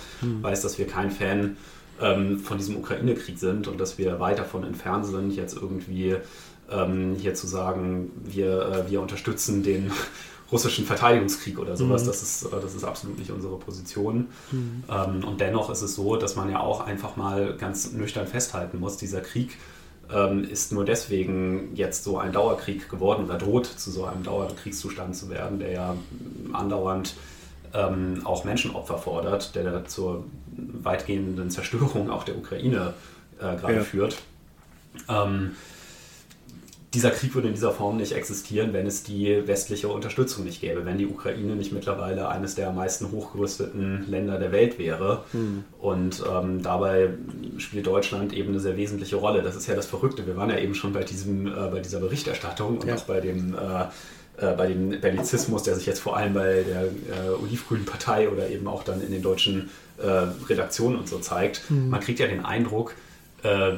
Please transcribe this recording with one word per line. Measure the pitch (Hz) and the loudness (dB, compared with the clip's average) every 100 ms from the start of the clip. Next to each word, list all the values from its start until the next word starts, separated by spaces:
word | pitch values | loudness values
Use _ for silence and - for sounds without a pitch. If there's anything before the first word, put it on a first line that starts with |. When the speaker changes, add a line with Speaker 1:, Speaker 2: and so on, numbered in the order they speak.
| - - | -8 -4
Speaker 1:
Hm. | 120 110 | -2 0
Speaker 2:
weiß, | 101 98 | 0 0
dass | - - | 0 -2
wir | 98 | -2
kein | 95 98 | 0 0
Fan, | - 98 101 101 - - - - - | 0 2 2 0 -2 -12 -20 -20 0
ähm, | 110 104 98 101 | 2 4 4 0
von | - 101 | -2 -4
diesem | 101 101 | -2 -4
Ukraine-Krieg | - - 123 110 - 82 | -4 0 2 2 -2 -2
sind | 92 104 98 | 0 0 -2
und | 92 | -2
dass | 92 - | -4 0
wir | 92 87 | 0 2
weit | 92 92 | 2 2
davon | 92 95 | 0 -4
entfernt | 90 85 - 101 101 | -6 -6 -2 -2 0
sind, | 95 98 95 | -2 -2 -2
jetzt | 90 - | -4 -6
irgendwie, | 95 92 92 92 92 95 - - - - - | -6 -6 -4 0 2 2 -2 -14 -18 -20 -6
ähm, | 101 92 92 92 95 | 0 2 2 2 0
hier | 98 | 0
zu | - 90 | -2 -2
sagen, | 95 92 92 92 90 90 - | -2 0 0 0 -2 -4 -8
wir, | 95 98 95 95 92 95 92 | -6 0 2 4 2 0 2
äh, | |
wir | 98 | 0
unterstützen | 95 95 - - - 101 | 0 -4 -2 -2 2 2
den | 98 95 95 - - - | 4 2 2 -2 -4 -8
<laughs> | - - - | -16 -18 0
russischen | 117 113 - 101 | 2 4 2 0
Verteidigungskrieg | 101 120 117 101 - 101 - | 4 6 8 6 0 -4 -4
oder | 95 90 | -4 2
sowas. | 127 120 | 4 6
Speaker 1:
Mhm. | 120 | 4
Speaker 2:
Das | - | 0
ist, | - - - | -2 -4 -4
äh, | - | -4
das | 95 | -4
ist | 98 - | -6 -6
absolut | - 101 - | -6 -8 -8
nicht | 95 | -8
unsere | 95 95 92 | -6 -6 -8
Position. | - 92 90 104 107 117 123 - - | -8 -12 -8 -2 2 2 0 -6 -6
Speaker 1:
Mhm. | 131 120 120 - | -4 -2 -6 -2
Speaker 2:
Ähm, | 101 95 92 95 | 0 0 0 -2
und | 95 | 0
dennoch | 98 110 104 | 2 2 0
ist | - | -2
es | 101 - | -2 0
so, | 101 113 | 2 2
dass | 101 101 | 2 0
man | 98 | 0
ja | 95 | 0
auch | - - 104 | 2 0 -2
einfach | 95 - - | -4 -4 -4
mal | 98 98 98 - | 0 2 2 0
ganz | 98 98 - | -4 -2 -4
nüchtern | 113 104 107 92 | -2 -2 -2 -2
festhalten | 120 - 92 87 90 | -2 -2 -2 -4 -4
muss, | 87 - | -4 -4
dieser | 95 95 | -4 -4
Krieg, | - 120 123 - - - - - - | -2 -2 -2 -6 -16 -20 -20 -20 -2
ähm, | 104 98 98 98 | 4 4 4 0
ist | 101 - | -2 -2
nur | 101 98 | 0 2
deswegen | 113 - 95 92 92 92 95 - 92 | 2 2 0 2 0 0 -2 -4 -2
jetzt | 98 - 101 | -2 -2 -2
so | 92 | -2
ein | 95 | 0
Dauerkrieg | - - - - 95 - | 2 4 2 -2 -6 -8
geworden | 92 95 107 90 | 0 2 2 0
oder | 87 | -2
droht, | 98 120 - | 4 4 2
zu | - 98 | -4 -6
so | 92 92 | -4 -4
einem | 92 | -4
Dauerkriegszustand | 87 98 87 - 101 - - - 92 90 | -2 -2 -2 -4 -8 -8 -8 -6 -8 -8
zu | 95 | -6
werden, | 90 98 95 | -6 -4 -4
der | 90 | -2
ja | 90 90 90 - - - - - | -2 -2 -4 -6 -12 -10 -10 -6
andauernd, | 104 101 101 95 95 92 - - - - - - | -4 -2 0 0 0 -2 -8 -14 -16 -18 -18 -4
ähm, | 104 95 92 92 92 | 0 2 2 0 0
auch | - - 101 | 0 0 2
Menschenopfer | 120 123 - - 85 | 0 0 -2 -4 -4
fordert, | 87 85 87 101 - | -2 -2 2 0 0
der | 92 87 87 - | -2 -2 -2 -4
zur | - 92 85 - - - - - - | -4 -2 -2 -6 -12 -12 -10 -10 -6
weitgehenden | - - - 98 92 92 90 | -2 -2 0 0 0 -2 -2
Zerstörung | 92 - 113 131 107 98 | -2 -2 2 4 2 0
auch | - | -2
der | - - | -4 -6
Ukraine, | - - 127 107 90 - - - - - | -6 0 2 2 0 -4 -14 -20 -20 -8
äh, | 95 87 | -4 -2
gerade | 101 110 | 2 2
Speaker 1:
Ja. | |
Speaker 2:
führt. | 101 98 87 - - - - - - - - - - | 2 2 0 0 -10 -20 -20 -20 -20 -20 -20 -14 -2
Ähm, | 107 101 98 95 92 - - - - - - - - - - - - - 120 | 2 2 2 0 -4 -14 -18 -20 -20 -20 -20 -20 -20 -20 -20 -20 -20 -4 4
dieser | 123 | 4
Krieg | - 131 127 | 4 2 2
würde | 113 | 0
in | |
dieser | 107 113 | 2 2
Form | 107 104 110 | 2 0 0
nicht | 101 | 0
existieren, | - - 98 - 107 110 | -2 -4 -8 -2 0 2
wenn | 95 101 | 2 0
es | - | -2
die | - 101 101 104 101 | -4 0 4 4 4
westliche | 101 - 101 104 | 2 2 -2 0
Unterstützung | 101 110 - 123 101 | -2 -2 2 0 0
nicht | 87 - | -6 -4
gäbe, | - 87 90 | -2 -2 0
wenn | 98 | 0
die | 101 | 0
Ukraine | - 98 104 104 104 | 0 -4 -2 -2 -2
nicht | 98 | -2
mittlerweile | 98 104 98 95 92 - | -2 -2 -2 -2 -2 0
eines | 95 95 - | -2 -2 -2
der | 95 | -2
am | 92 | 0
meisten | 92 - 95 | 0 -2 -4
hochgerüsteten | 104 - 101 98 - 98 101 98 98 98 | -4 -6 -2 -2 0 -4 -2 -2 -2 -2
Länder | 95 101 92 | -2 0 0
der | 92 | 4
Welt | 101 120 - | 6 6 6
wäre. | 82 80 95 - - | -2 0 2 0 -2
Speaker 1:
Mhm. | 117 110 98 101 - | -2 -2 -2 -8 -4
Speaker 2:
Und, | 98 92 90 - 95 | 0 2 0 0 -2
ähm, | 92 92 92 | 0 0 0
dabei | 87 90 98 95 92 - - - - - | 0 2 4 6 4 2 -8 -8 -8 -8
spielt | - 104 95 | -6 -2 2
Deutschland | 101 98 101 101 | 4 2 0 -2
eben | 98 101 | -2 -2
eine | 98 | 0
sehr | 95 95 | 0 0
wesentliche | 101 101 95 98 | -2 -2 -2 2
Rolle. | 104 101 | 4 4
Das | 90 90 | 2 -2
ist | - | -2
ja | 98 | -2
das | - | -2
Verrückte. | 120 131 - 90 | 0 0 0 -4
Wir | 92 | 0
waren | 107 | 2
ja | 98 | 2
eben | 98 | 0
schon | 98 98 | 0 -2
bei | 98 | -2
diesem, | 92 95 98 98 98 | -2 -4 -2 0 -2
äh, | 98 95 | -2 -2
bei | 92 | -2
dieser | 90 92 | -4 -2
Berichterstattung | 92 - - - - - 120 117 | 0 0 -2 -4 -4 -2 0 0
und | - | 0
Speaker 1:
Ja. | 117 | -2
Speaker 2:
auch | |
bei | - 95 | 0 0
dem, | 92 92 92 | 2 0 0
äh, | 92 98 92 - - - - - - | -2 -2 0 -2 -6 -16 -18 -18 0
äh, | 95 87 | 2 4
bei | 92 | 4
dem | 92 95 101 | 4 2 2
Bellizismus, | 95 92 - 120 - 104 | 2 2 2 2 2 2
der | 101 92 | 2 2
sich | 101 | 2
jetzt | 95 | 0
vor | - 104 | 0 0
allem | 104 | 2
bei | 98 95 95 | 4 6 6
der, | 92 90 92 | 4 2 0
äh, | - - 92 92 95 | -2 -4 -2 0 0
olivgrünen | 104 120 - 110 98 | 0 -4 0 -2 0
Partei | - - 107 107 | -2 2 4 4
oder | 98 95 | 2 0
eben | 101 98 | -2 -2
auch | - | -4
dann | 101 95 | -2 -2
in | 98 | -2
den | 95 | 0
deutschen, | 95 92 101 95 95 - - - | 2 4 4 2 -2 -10 -18 -2
äh, | 98 95 90 - - | 4 4 4 -2 2
Redaktionen | 95 92 - 120 120 | 2 2 2 2 2
und | - | -2
so | 92 | -6
zeigt. | - - - - - | -2 0 0 0 2
Speaker 1:
Mhm. | 143 131 | 4 4
Speaker 2:
Man | 127 | 2
kriegt | - 120 | 0 2
ja | - | 2
den | 95 - | 2 0
Eindruck, | 110 120 107 117 - - - - - | 2 2 2 -2 -6 -18 -20 -20 -4
äh, | 107 101 95 | 2 4 4